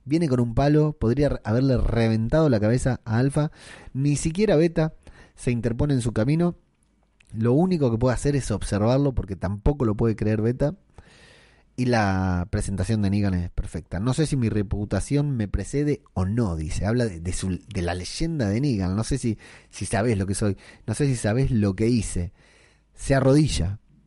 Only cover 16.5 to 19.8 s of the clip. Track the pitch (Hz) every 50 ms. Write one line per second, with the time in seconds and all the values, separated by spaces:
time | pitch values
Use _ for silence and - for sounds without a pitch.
16.5 | 82 80 78 78 - - 85 104 117 127 117 110 85 80 85 92 95 - 95 92
17.5 | 90 - - - 104 98 87 82 90 92 90 - - - 165 165 165 147 110 98
18.5 | 101 117 143 147 117 95 92 90 95 107 110 - 143 131 - 117 107 - - -
19.5 | - - - _ - -